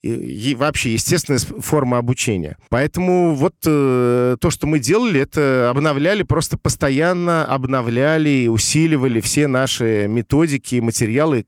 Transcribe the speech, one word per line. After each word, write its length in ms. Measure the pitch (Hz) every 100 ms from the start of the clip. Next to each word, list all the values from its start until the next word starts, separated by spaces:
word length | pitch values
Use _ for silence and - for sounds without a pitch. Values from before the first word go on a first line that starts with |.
и, 80 | 107
и 440 | 117 62 101 131
вообще 400 | 120 151 - 127
естественная 440 | 110 - 175 - 127
с-, 220 | - -
форма 380 | - 151 127 123
обучения. 580 | 120 - 123 95 76 - -
Поэтому 640 | 120 151 170 180 180 170
вот, 220 | 139 170 - 160
э, 720 | 147 135 123 123 123 123 120
то, 100 | 160
что 160 | - 151
мы 120 | 156
делали, 420 | 120 214 240 139
это 480 | 139 156 139 127 120
обновляли, 540 | 135 156 139 165 208
просто 340 | - 165 - -
постоянно 880 | 151 - 143 135 170 180 175 165
обновляли 840 | 135 135 127 131 117 120 143 160 147
и 180 | 135 117
усиливали 720 | 110 - 151 160 147 131 113
все 280 | - 143 147
наши 580 | 127 131 - 113 107 104
методики 680 | 117 - 147 165 139 - 123
и 40 |
материалы, 640 | 117 - 110 131 156 123